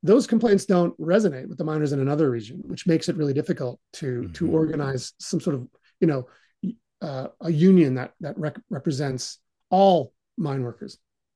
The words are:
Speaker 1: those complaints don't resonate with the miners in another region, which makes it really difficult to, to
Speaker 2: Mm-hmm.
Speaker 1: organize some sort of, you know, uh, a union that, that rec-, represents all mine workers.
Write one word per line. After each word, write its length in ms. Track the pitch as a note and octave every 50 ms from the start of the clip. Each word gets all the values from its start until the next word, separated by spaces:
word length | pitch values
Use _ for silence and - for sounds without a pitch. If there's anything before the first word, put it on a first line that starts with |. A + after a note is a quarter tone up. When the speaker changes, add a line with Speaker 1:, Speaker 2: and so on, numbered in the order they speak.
| -
Speaker 1:
those 240 | E3+ G3+ C#4 -
complaints 380 | - - A3 A#3 A#3 G3+ G3 -
don't 340 | - G3+ F3 F3 F3 - -
resonate 480 | - D#3+ F3 G#3+ G#3+ F#3 C#3+ B2+ C3 -
with 100 | - C3+
the 60 | E3 D#3
miners 220 | D#3 D#3 D3+ C#3+ C#3+
in 80 | C#3
another 300 | C3+ C3+ D3 D3 D#3+ C#3
region, 280 | B2 A#2 G#2+ G#2+ C3 F#3 -
which 220 | - - C#3 -
makes 220 | F#3 E3 D#3 - -
it 80 | E3
really 180 | F3 D3+ C#3+ C3+
difficult 440 | C#3 D3+ - F3 - D3 B2 A#2 - _ _ -
to, 340 | - - C3+ B2+ A#2+ - F2
to 160 | E2+ - E3+
Speaker 2:
Mm-hmm. 100 | D#3+ D#3+
Speaker 1:
organize 580 | D#3+ D#3+ D3+ D#3 D3+ C#3+ C3+ C3+ B2+ - - _ _
some 220 | - - - F3
sort 160 | - F#3 D3
of, 120 | C3 B2 - _ _ _ _ _ _
you 80 | - D#3+
know, 160 | D3 C3+ B2+ - _ _ _ _ _ _ - - - _ _ _ _ _
uh, 280 | - D#3+ C#3 C3 C3 - - _
a 120 | - E3 E3+
union 420 | D3 E3 F#3+ F#3+ F3+ D#3+ C3+ C3
that, 180 | C3 B2+ - _ _
that 160 | - C#3+ - -
rec-, 220 | D3+ D3+ - - _ _
represents 680 | G#3 C#3 - F3+ D3 B2+ D3 C#3 C#3 B2 - - - _ _ _ _ _ _ _
all 420 | - F#3 G3 G3 F#3 E3 C3 - _ _ _ _ _
mine 260 | - F#3 D3 C3+ C3+ B2+
workers. 360 | A#2+ A#2 _ - G#2 - _ _ _ _ _ _ _ _